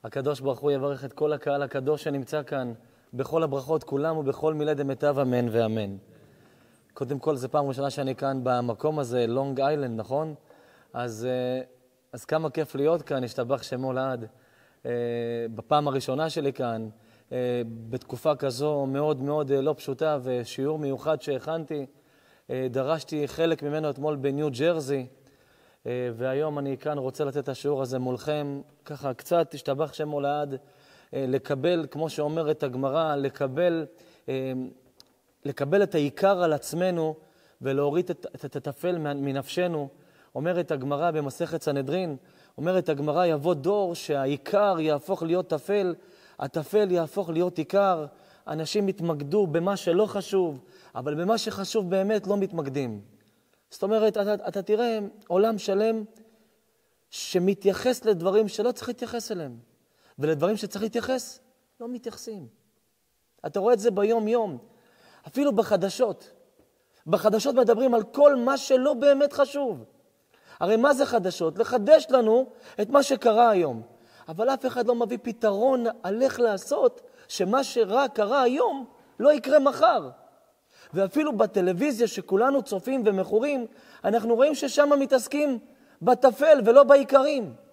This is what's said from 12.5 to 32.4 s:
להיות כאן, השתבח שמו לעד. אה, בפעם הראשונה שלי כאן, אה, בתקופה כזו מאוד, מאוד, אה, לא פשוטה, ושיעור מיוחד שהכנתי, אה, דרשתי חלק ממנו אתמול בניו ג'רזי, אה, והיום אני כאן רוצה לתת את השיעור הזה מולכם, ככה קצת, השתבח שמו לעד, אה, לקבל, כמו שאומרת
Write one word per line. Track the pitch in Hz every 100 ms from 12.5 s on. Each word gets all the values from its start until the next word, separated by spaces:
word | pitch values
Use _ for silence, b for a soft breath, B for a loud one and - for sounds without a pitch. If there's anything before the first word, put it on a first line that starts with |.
| 160 151 139
להיות | 147 165
כאן, | - 135
השתבח | 120 - 120 131
שמו | - 127 131
לעד. | 127 135 127 110 b b b b b 123
אה, | 120 120 120 117 117 117 113
בפעם | - 151 147
הראשונה | 135 131 131 160
שלי | 160 139
כאן, | 123 123 113 110 - b b b
אה, | 127 123 123 113 113 113
בתקופה | 127 - 127 160 143
כזו | 139 123 151 147 135
מאוד, | 139 151 139
מאוד, | 139 151 135
אה, | 139
לא | 139 143
פשוטה, | - 131 156 147
ושיעור | 127 123 117 - 135 156
מיוחד | 143 135 156 151
שהכנתי, | - 131 156 165 151 151 135 b b b b b -
אה, | 127 131
דרשתי | 123 131 160 - 151 143
חלק | - 165 165
ממנו | 143 151 156
אתמול | 135 156 147
בניו | 139 139 151
ג'רזי, | 123 160 160 135 143 120 - b b b b b b 120
אה, | 123 123 113
והיום | 131 135 156 147
אני | 139 131
כאן | 151 147
רוצה | 131 131 143
לתת | 139
את | 135
השיעור | 127 143 139
הזה | 127 131
מולכם, | 127 123 151 151 143 139 135 _ -
ככה | 143 139
קצת, | 120 - 170 165
השתבח | 139 - 139 156
שמו | - 151 147
לעד, | 139 147 143 135 b b b b b
אה, | 135 131
לקבל, | 131 135 139 160 175 147
כמו | 143 156
שאומרת | 147 147 160